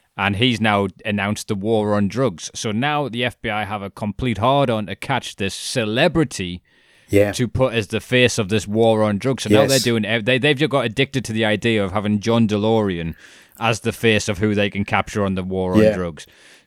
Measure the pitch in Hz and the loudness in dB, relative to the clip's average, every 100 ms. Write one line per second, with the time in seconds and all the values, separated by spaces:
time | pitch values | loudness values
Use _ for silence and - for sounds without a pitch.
0 | _ - 98 98 127 110 110 101 98 - | _ -4 -2 2 2 2 2 2 0 -4
1 | 110 104 98 107 - 101 107 110 104 104 | -4 -2 -2 -4 -4 -4 0 0 2 0
2 | 98 104 127 80 - - 113 107 147 151 | 0 0 -2 -4 -12 -8 -4 -2 -2 -2
3 | 131 117 120 - 113 107 101 104 98 - | -4 -4 -4 -4 -6 -4 -4 -6 -8 -8
4 | 104 - 127 95 120 143 127 110 92 98 | -8 -4 -4 0 2 2 2 -2 -4 -10
5 | - 123 - - 98 - - 131 107 117 | -4 -4 -6 -6 -6 -6 -6 -4 -2 0
6 | 170 160 147 - 90 87 _ _ _ _ | 0 0 -2 -4 -8 -10 _ _ _ _
7 | - 101 104 98 117 127 131 113 101 107 | 0 2 2 0 -2 0 0 0 -4 -6
8 | - 127 123 - 92 107 101 107 113 110 | 0 2 4 2 -2 -2 0 2 4 4
9 | 107 101 117 120 104 104 110 135 120 113 | 2 0 -2 -2 2 4 4 2 2 0
10 | 101 117 110 127 143 139 151 135 120 95 | 0 -2 0 2 2 2 0 0 -2 -2
11 | - 131 110 110 107 104 117 107 98 104 | -2 -2 -2 0 0 2 2 0 0 -2
12 | 110 104 104 117 107 104 110 113 101 82 | 0 0 2 2 4 2 2 2 0 -2
13 | 82 - - - _ - 110 110 113 - | -6 -10 -16 -20 _ -4 -2 -2 -4 0
14 | 113 107 - 90 107 101 101 98 101 104 | 2 2 0 -2 0 0 0 -2 -2 -2
15 | - 107 98 95 92 92 92 104 107 95 | -2 -2 -2 -2 -4 -4 2 4 4 2
16 | 87 73 - _ - - | -4 -8 -18 _ -20 -20